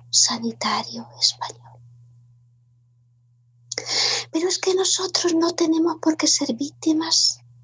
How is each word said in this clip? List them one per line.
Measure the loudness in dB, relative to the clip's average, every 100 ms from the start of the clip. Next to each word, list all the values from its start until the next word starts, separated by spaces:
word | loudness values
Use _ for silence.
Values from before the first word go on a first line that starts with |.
| -2
sanitario | 2 2 0 -6 -4 -2 -2 -4 -10 -14 -2
español. | -2 -2 -8 -10 -20 -20 -20 -20 -20 -20 -20 _ _ _ _ _ _ _ _ _ _ _ _ _ _ -10 -4 -2 0 -2 -4
Pero | -2 0
es | 0
que | 0 2
nosotros | 2 0 -2 -2 0 2
no | 2
tenemos | 2 2 2 0 0
por | -2 0
qué | 2
ser | 0 0 -4
víctimas | -6 -2 0 0 2 2 2 0 -10 -20